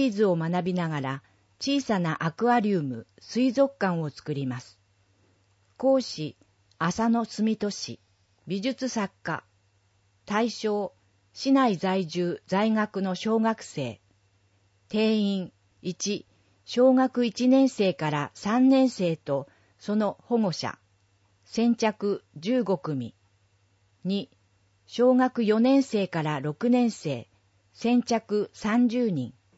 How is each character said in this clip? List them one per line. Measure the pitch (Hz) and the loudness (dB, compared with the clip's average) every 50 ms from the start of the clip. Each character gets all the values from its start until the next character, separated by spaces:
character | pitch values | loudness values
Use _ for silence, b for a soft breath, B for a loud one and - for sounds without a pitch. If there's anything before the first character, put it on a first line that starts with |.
| 277 | 0
ー | 254 | 0
ズ | 196 202 220 | 2 2 2
を | 196 175 | 2 2
学 | 165 160 165 175 180 170 | 0 0 -2 -2 -2 -2
び | 185 180 | -2 -2
な | 180 170 | -2 -2
が | 160 156 143 | -2 -4 -4
ら、 | 131 131 135 143 - _ _ _ _ _ _ _ | -4 -6 -6 -8 -12 _ _ _ _ _ _ _
小 | - 269 277 277 | -4 -2 -2 -2
さ | 262 - 214 185 | 0 0 0 0
な | 175 160 156 - 165 | 0 -2 -2 -2 -4
ア | 160 | -6
ク | - - 226 240 240 | -4 0 0 2 2
ア | 240 | 2
リ | 202 208 196 | 2 0 0
ウ | 175 | -2
ム、 | 147 135 120 113 - - _ - | -2 -4 -6 -10 -12 -16 _ -20
水 | - - - 226 254 262 | -20 -6 -2 0 0 2
族 | 220 269 277 269 277 | 2 2 2 0 0
館 | _ 202 185 175 165 | _ -2 -2 -2 -2
を | 156 147 | -4 -6
作 | - - - 156 147 | -8 -10 -8 -8 -6
り | 139 139 | -4 -4
ま | 127 123 127 | -6 -6 -8
す。 | - - _ _ _ _ _ _ _ _ _ _ _ _ _ _ _ _ _ _ _ _ _ | -12 -16 _ _ _ _ _ _ _ _ _ _ _ _ _ _ _ _ _ _ _ _ _
講 | - 247 269 269 262 | -2 2 2 2 2
師、 | 233 - - 156 156 110 - _ _ _ _ _ _ _ _ | 0 -4 -8 -10 -10 -10 -10 _ _ _ _ _ _ _ _
浅 | _ 160 175 - - 226 233 | _ -4 -2 0 0 0 2
野 | 226 240 220 | 2 0 0
澄 | - - - 214 220 220 | -4 -4 -2 -2 -2 0
俊、 | - 208 208 - - - - 113 - _ _ _ _ _ _ _ _ _ | -2 -4 -6 -6 -8 -12 -12 -14 -16 _ _ _ _ _ _ _ _ _
美 | - 185 202 | -8 -8 -4
術 | 190 269 254 - 262 | -4 -4 -4 -4 -6
作 | 247 - 226 196 - - _ | -6 -4 -4 -6 -6 -8 _
家。 | _ - 160 - - _ _ _ _ _ _ _ _ _ _ _ _ _ _ _ _ | _ -8 -8 -8 -10 _ _ _ _ _ _ _ _ _ _ _ _ _ _ _ _
対 | - 208 214 240 226 | -4 -2 0 0 -2
象、 | - - - 214 208 208 196 - - _ _ _ _ _ _ _ _ | -4 -6 -4 -4 -2 -2 -4 -6 -10 _ _ _ _ _ _ _ _
市 | - - 277 | -6 0 2
内 | 269 269 262 233 190 | 4 4 4 2 2
在 | 156 190 190 185 190 185 | 0 0 0 0 -2 -2
住、 | 156 - 175 175 175 156 - - | -4 -4 -4 -4 -2 -4 -6 -6
在 | - 185 196 214 220 | -4 -2 0 2 2
学 | 214 214 214 214 - 196 | 2 0 -2 -2 -4 -4
の | 196 190 180 | -4 -4 -4
小 | - - 220 220 226 | -4 -2 0 0 2
学 | 220 226 220 - - | 2 0 -2 -4 -8
生。 | - - 151 131 120 107 - _ _ _ _ _ _ _ _ _ _ _ _ _ _ _ _ _ | -12 -8 -8 -8 -8 -8 -12 _ _ _ _ _ _ _ _ _ _ _ _ _ _ _ _ _
定 | _ - 214 220 220 220 | _ -2 0 2 2 2
員、 | 214 202 202 196 190 175 - - _ _ _ _ _ | 2 2 0 0 -2 -4 -8 -12 _ _ _ _ _
一、 | - 180 175 - - 196 208 - - _ _ _ _ _ _ _ _ | -10 -10 -8 -6 -6 -6 -6 -6 -8 _ _ _ _ _ _ _ _
小 | - - 233 254 262 254 | -6 0 4 4 6 6
学 | 262 262 254 - 240 240 | 4 2 2 0 -2 -2
一 | 233 - - 240 | -2 -2 0 2
年 | 254 262 269 269 | 4 6 6 4
生 | 254 - - 202 185 175 | 4 2 2 0 0 0
か | - 160 151 | 0 -2 -2
ら | 151 147 143 - - | -2 -2 -4 -6 -10
三 | - - 202 220 247 262 269 | -8 -4 -2 2 4 4 6
年 | 269 269 262 254 | 6 6 4 2
生 | - - 185 170 160 | 0 -2 -2 -2 -2
と、 | - _ 147 139 135 135 b b b b b b b | -4 _ -4 -4 -4 -4 b b b b b b b
そ | - - 208 | -8 -4 -2
の | 214 214 196 - - _ | 0 0 -2 -4 -8 _
保 | - 240 | -2 0
護 | 226 214 185 | 0 0 0
者。 | 156 - - 110 - - _ _ _ _ _ _ _ _ _ _ _ _ _ | -2 -4 -6 -8 -8 -10 _ _ _ _ _ _ _ _ _ _ _ _ _
先 | _ - 226 233 240 233 | _ -2 0 2 2 2
着 | - 233 220 208 - 202 202 196 - - _ _ | 2 0 -2 -2 -2 -4 -4 -4 -4 -8 _ _
十 | 147 160 208 254 254 214 | -10 -4 -2 0 0 0
五 | 185 190 | 0 -2
組。 | - - 156 143 131 120 110 - _ _ _ _ _ _ _ _ _ _ _ _ _ _ _ _ _ - | -2 -2 -6 -6 -6 -6 -8 -12 _ _ _ _ _ _ _ _ _ _ _ _ _ _ _ _ _ -6
二、 | 180 196 202 - - _ _ _ _ _ _ _ _ _ _ _ | -4 -4 -4 -6 -8 _ _ _ _ _ _ _ _ _ _ _
小 | _ - 226 240 254 254 | _ 0 2 4 4 6
学 | 247 254 254 - 240 226 | 4 4 2 0 0 2
四 | 208 214 226 | 2 4 4
年 | 233 262 269 277 262 | 4 6 6 4 4
生 | - - 208 190 | 2 0 -2 -2
か | - - 165 | -2 -2 -2
ら | 151 151 151 139 | -2 -2 -2 -2
六 | 135 151 147 - 226 240 | -4 -6 -4 -2 0 2
年 | 247 247 240 226 | 4 4 2 0
生。 | - - - 156 135 117 113 - _ _ _ _ _ _ _ _ | -2 -4 -6 -6 -6 -6 -8 -14 _ _ _ _ _ _ _ _
先 | _ - - 233 247 247 233 | _ -6 -2 2 2 2 2
着 | - 233 220 - - 208 208 196 - - | 0 -2 -2 -2 -2 -2 -2 -2 -4 -8
三 | - - 214 220 247 247 233 | -8 -4 0 2 4 2 2
十 | 220 247 240 220 | 2 0 0 0
人。 | 175 139 123 113 - _ _ _ _ | 0 -2 -4 -6 -10 _ _ _ _